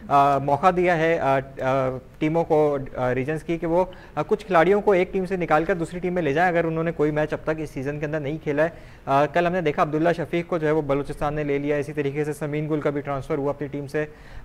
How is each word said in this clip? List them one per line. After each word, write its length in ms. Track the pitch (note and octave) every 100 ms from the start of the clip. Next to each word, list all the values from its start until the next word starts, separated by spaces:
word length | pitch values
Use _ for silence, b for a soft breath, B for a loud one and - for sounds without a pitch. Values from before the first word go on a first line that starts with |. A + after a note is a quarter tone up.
| -
आ, 280 | C#3+ C#3 C#3
मौका 320 | C#3 C#3 F#3+
दिया 240 | F3+ F3+ E3+
है, 240 | D#3+ E3
आ, 180 | C3+ C3+
आ, 20 | C3+ - B2+ C3+ C3 C3 - -
टीमों 240 | D#3 E3
को, 420 | E3 D#3 D3+ C#3+ B2+ -
आ, 120 | B2+
regions 320 | B2 C3 D#3
की 140 | D3+ E3+
कि 80 | E3+
वो, 260 | E3+ F3+ B B -
आ, 40 |
कुछ 220 | D3+ G#3
खिलाड़ियों 380 | - F3+ E3 G#3
को 140 | G3+ F#3
एक 140 | F3+
team 120 | G3 F3+
से 120 | F#3+
निकालकर 360 | E3 D#3 E3
दूसरी 260 | F#3+ D#3+ F3
team 140 | F3+
में 80 | F3+
ले 120 | D#3
जाएं 160 | C#3 F#3
अगर 160 | E3+ E3
उन्होंने 260 | D#3+ E3
कोई 200 | E3 D3+
match 220 | D3+ D3+
अब 60 | D3+ -
तक 100 | D#3+
इस 140 | D3
season 260 | - C3 D3
के 60 | D3+
अंदर 140 | D#3
नहीं 200 | C#3 D#3
खेला 240 | D#3 C#3+
है। 100 | D#3+ E3 b b -
आ, 180 | C#3 D3
कल 220 | F3 F3
हमने 140 | F#3
देखा 200 | D#3 D3
अब्दुल्ला 300 | E3 D3+ E3+
शफीक 360 | E3 D3 E3+ E3+
को 120 | F3
जो 80 | D#3
है 60 |
वो 80 | D#3
बलूचिस्तान 520 | C#3+ C#3 C#3 C#3+ D3+
ने 100 | D3+
ले 160 | D3 C#3+
लिया, 180 | C#3+ D3
इसी 160 | C#3
तरीके 320 | D3+ C#3 C#3+ D3+
से 80 |
समीन 340 | C#3+ D#3 D3 D#3
गुल 140 | D#3
का 100 | D3
भी 100 | D3
transfer 340 | C#3+ C#3 C3 D#3
हुआ 180 | C#3
अपनी 140 | C#3 D3
team 200 | C#3+ C#3+
से। 260 | D#3 D3+ b b b